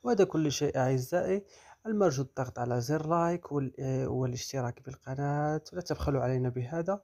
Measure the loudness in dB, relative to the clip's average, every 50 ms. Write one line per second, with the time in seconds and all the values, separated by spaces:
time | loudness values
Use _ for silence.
0 | 2 2 6 6 6 4 6 2 2 2 2 2 0 0 2 2 2 4 2 2
1 | 0 0 0 0 2 2 0 0 -2 -6 -20 -20 -20 -20 -20 _ _ -2 2 4
2 | 4 4 4 2 -4 -4 _ -6 -6 -4 -4 -6 -4 -2 0 -2 0 0 0 0
3 | 2 2 2 2 2 2 0 -2 -4 -4 -2 -2 -2 -2 -6 -6 -4 -2 -2 0
4 | 0 -2 0 0 -2 -2 -2 -4 -8 -6 -4 -4 -4 -4 -6 -8 -12 -16 -16 -14
5 | _ -10 -6 -4 -2 -2 0 0 0 0 -2 -2 -4 -6 -8 -8 -4 -4 -4 -2
6 | 0 0 0 2 2 2 0 2 0 0 -2 -2 -6 -4 -4 -4 -2 -2 -4 -4